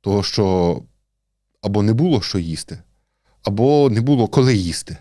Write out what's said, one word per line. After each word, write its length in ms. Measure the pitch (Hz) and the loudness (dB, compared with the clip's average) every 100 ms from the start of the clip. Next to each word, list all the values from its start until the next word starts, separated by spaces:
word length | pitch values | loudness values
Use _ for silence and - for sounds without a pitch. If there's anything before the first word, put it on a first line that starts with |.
Того, 220 | - 101 | 0 0
що 600 | 95 - 98 92 87 85 - _ _ _ _ _ _ _ | 0 0 0 2 0 -2 -8 _ _ _ _ _ _ _
або 220 | 104 101 | -4 0
не 100 | 104 | 0
було 300 | 113 175 135 | 2 2 0
що 160 | - 98 | -2 -6
їсти, 400 | 82 80 - 80 - _ _ _ _ _ | -6 -8 -10 -16 -18 _ _ _ _ _
або 480 | - 101 127 147 143 | -6 0 2 4 2
не 100 | 110 | 2
було 280 | 120 143 113 | 0 0 2
коли 280 | - 131 113 | 2 2 2
їсти. 400 | 87 80 - - | -2 -8 -12 -18